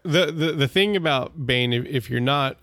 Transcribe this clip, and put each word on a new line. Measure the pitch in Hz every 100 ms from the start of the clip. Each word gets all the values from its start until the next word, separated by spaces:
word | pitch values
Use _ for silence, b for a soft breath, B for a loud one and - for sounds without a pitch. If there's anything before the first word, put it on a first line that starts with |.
the, | 175 156 165
the, | 160 160
the | 151 139
thing | 190 208 196
about | 160 135 - - 127
Bane, | 123 123
if, | 120 -
if | 139 -
you're | 123
not | 127 143 135 -